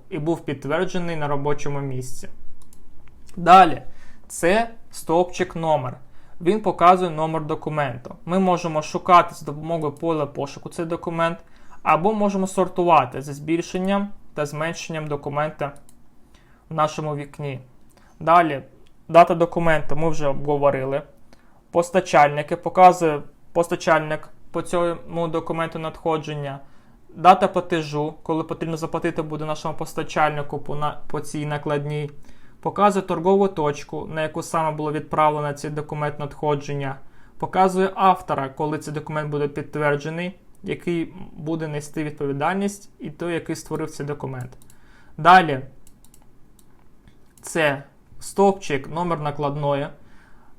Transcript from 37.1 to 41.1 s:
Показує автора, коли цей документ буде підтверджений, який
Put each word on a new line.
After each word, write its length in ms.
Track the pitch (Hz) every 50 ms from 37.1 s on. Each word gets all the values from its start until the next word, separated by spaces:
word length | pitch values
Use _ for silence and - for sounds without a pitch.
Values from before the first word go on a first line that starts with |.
| - - - - - -
Показує 520 | 156 147 - 185 190 190 180 185 190 185 -
автора, 540 | - 196 190 180 - - - 151 139 135 135
коли 300 | - - 156 151 156 151
цей 160 | - 151 147
документ 360 | 151 143 - 156 151 151 151
буде 180 | 147 143 147 143
підтверджений, 880 | 143 156 143 - - 147 151 147 147 143 147 156 160 170 175 180 190 - - - - -
який 520 | - 190 151 143 - 175 175 165 165 -